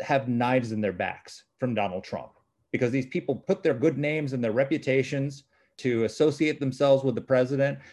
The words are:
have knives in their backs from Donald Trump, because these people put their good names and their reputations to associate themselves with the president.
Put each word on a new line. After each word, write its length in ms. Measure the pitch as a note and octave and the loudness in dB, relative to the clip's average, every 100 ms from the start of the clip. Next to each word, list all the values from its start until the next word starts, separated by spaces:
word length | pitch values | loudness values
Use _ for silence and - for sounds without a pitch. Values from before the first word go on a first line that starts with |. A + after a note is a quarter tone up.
have 280 | - C#3 A#2+ | 0 0 2
knives 440 | A#2+ B2 C3 A#2 | 0 2 2 0
in 100 | A2 | -2
their 100 | G#2 | -2
backs 520 | F2+ F#2+ F2+ - - _ - | -2 -4 -6 -16 -20 _ -6
from 160 | B2+ | -2
Donald 300 | G#2+ G2+ - | 0 -2 -4
Trump, 280 | - D2+ B1 _ _ _ - | -8 -10 -10 _ _ _ -8
because 200 | B2+ B2 | -2 0
these 160 | C3+ C3 | 0 -2
people 300 | F3+ - B2 | -6 -4 -6
put 260 | - F#3+ | -2 0
their 100 | D#3+ | 0
good 240 | B2 D3+ C#3 | 2 0 0
names 380 | D3 D#3 C#3+ | -2 -2 -4
and 100 | C3 | -2
their 80 | A#2 | -2
reputations 920 | A2+ C#3 D3+ C3+ C3 C3 C#3+ C#3+ C#3 _ _ _ - | 0 0 0 2 0 2 -2 -4 -6 _ _ _ -6
to 260 | B2+ A#2 | -2 0
associate 560 | A2 - D#3 C#3+ D#3 D3 | 0 2 2 2 0 0
themselves 420 | C3+ B2 C#3 C3+ | -4 0 4 4
with 120 | C3+ | 4
the 60 | A2+ | -2
president. 560 | - B2+ B2+ C#3 C#3 C#3 - | 0 2 2 2 0 -2 -14